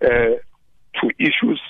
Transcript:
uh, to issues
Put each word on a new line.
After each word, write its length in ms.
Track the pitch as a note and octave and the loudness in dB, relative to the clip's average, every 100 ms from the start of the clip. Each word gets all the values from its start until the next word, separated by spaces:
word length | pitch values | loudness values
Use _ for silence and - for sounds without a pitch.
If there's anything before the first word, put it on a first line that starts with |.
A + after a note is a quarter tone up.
uh, 60 | C3 | 2
to 1000 | A#2+ A#2 A#2+ - - _ - - - - - | 4 2 0 -4 -20 _ -20 -12 -4 -4 0
issues 400 | D3+ - - D4 | -2 0 0 -2